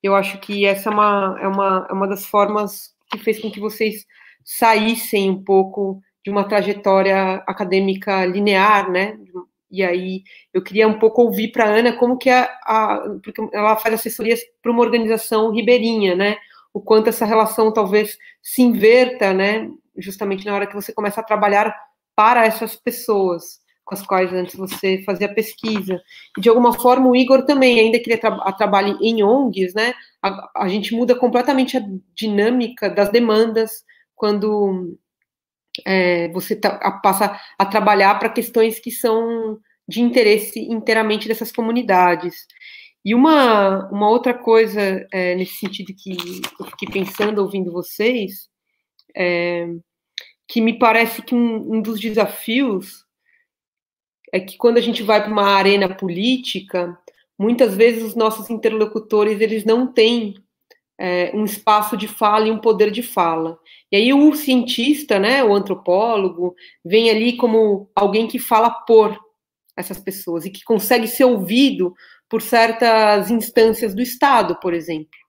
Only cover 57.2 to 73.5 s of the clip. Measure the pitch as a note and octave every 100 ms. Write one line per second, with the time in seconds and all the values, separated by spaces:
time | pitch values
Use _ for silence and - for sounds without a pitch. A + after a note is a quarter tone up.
57.2 | _ _ G#3 A#3+ A#3+ F#3+ A3+ A3+ A3 A3+
58.2 | A3 G#3+ G3+ A3+ A3+ A3 G#3+ A3 A3 G#3+
59.2 | G#3 G#3 A3 A3 G#3+ A3+ B3 B3 A3 A#3+
60.2 | G#3+ G3 _ _ _ _ _ - F#3 F3+
61.2 | F3 G#3+ G#3+ G#3 - G#3+ G#3+ G#3 G#3+ -
62.2 | G#3+ G#3+ A3 A3 A3+ G3+ G#3 G#3 A#3+ -
63.2 | E3+ D#3+ D#3+ E3+ _ - _ G3+ A#3 C#4
64.2 | D4+ D4+ - B3+ A#3+ - B3 D4 - G3+
65.2 | G3+ C4+ A#3 G3+ G3 F#3 - F3+ A#3 A3
66.2 | F#3+ E3+ F3 F3 - _ E3+ G#3+ A3+ G#3+
67.2 | A#3+ A#3+ A#3+ A3 G#3+ G3 G3+ - G3+ G#3
68.2 | A3+ B3 - A3 A#3 A#3 - A3+ G#3+ G#3
69.2 | _ _ _ _ _ - F#3 F#3+ - F#3+
70.2 | - E3+ D#3+ G3 - A3 G#3+ B3 A3+ -
71.2 | B3+ A3+ F3 A#3 C#4 F3+ F3+ - - _
72.2 | _ A3+ - A#3+ A3+ A3+ A#3+ A3 G#3+ G#3
73.2 | F#3+ A#3 A#3